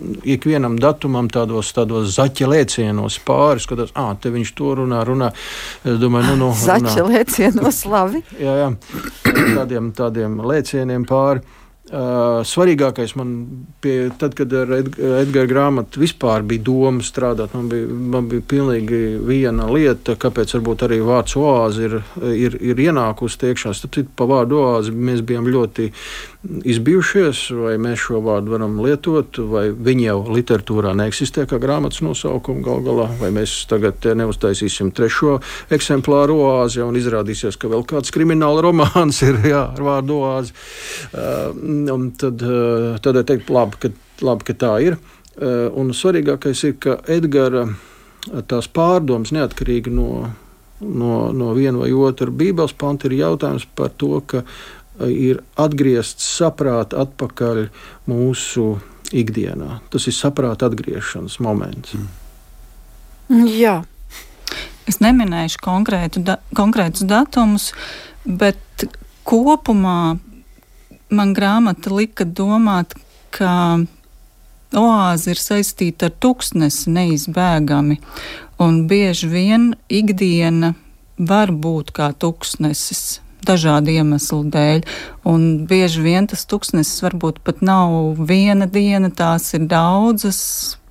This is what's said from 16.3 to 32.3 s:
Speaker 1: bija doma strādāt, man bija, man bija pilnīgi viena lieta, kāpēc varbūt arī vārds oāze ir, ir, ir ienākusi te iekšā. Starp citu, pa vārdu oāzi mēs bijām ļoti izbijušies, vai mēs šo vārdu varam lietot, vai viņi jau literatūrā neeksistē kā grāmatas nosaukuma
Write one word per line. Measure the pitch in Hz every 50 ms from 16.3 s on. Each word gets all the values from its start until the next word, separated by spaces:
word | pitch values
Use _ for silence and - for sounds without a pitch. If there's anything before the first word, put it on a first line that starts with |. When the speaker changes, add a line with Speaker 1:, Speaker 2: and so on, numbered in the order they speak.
| 110 110 107
Speaker 1:
bija | 104 117 113
doma | 107 123 127 131 135 131 127 120
strādāt, | 107 - - 135 127 123 117 110 107 101 -
man | 127 120
bija, | 117 117 117 117
man | 120 120 120 123 123 123 127 123 117
bija | 123 120 -
pilnīgi | - 139 139 139 135 120 113 110 107 120 117 113 110 110
viena | 110 107 120 131 135 135 120 113 110 110
lieta, | 110 131 156 151 139 120 - - - 113
kāpēc | - - 127 107 123 110 - -
varbūt | 120 113 117 110 98 123
arī | 120 117 113
vārds | 110 117 123 120 117 - -
oāze | 139 147 147 135 120 113 110 104 110 113
ir, | 107 113 110 104 - -
ir, | 175 - 123 117 110 123 120 - -
ir | - 123 123 123 143
ienākusi | 175 160 135 117 110 101 - 127 110 - -
te | 127 127
iekšā. | 123 - - 110 98
Starp | - - 131 -
citu, | 147 127 - -
pa | - 127 120
vārdu | 139 131 120 120 147 151
oāzi | 139 127 120 113 107 110 113
mēs | 117 123 127 123 120 113
bijām | 113 120 120 117 127
ļoti | 127 127 117 107 - - 113 107 - - - - - - - - - - - - 165 -
izbijušies, | - 127 117 113 113 143 180 185 175 - - 202 185 151 127 - - -
vai | 127 117 117 113 110
mēs | 110 113 120 117 113
šo | - - 120 110
vārdu | 107 113 104 101 104 107 113
varam | 110 110 107 107 104
lietot, | 110 135 147 143 - 175 160 151 131 - - -
vai | 113 107 110 104 104
viņi | 107 101 120 113 127 131 127 117
jau | 110 101 101 101
literatūrā | 117 110 123 123 - 117 101 - - 110 107 101 92 95
neeksistē | 101 104 110 - - 139 - - 151 135
kā | - 147 117
grāmatas | 127 139 147 151 143 - - -
nosaukuma | 160 160 147 - - 151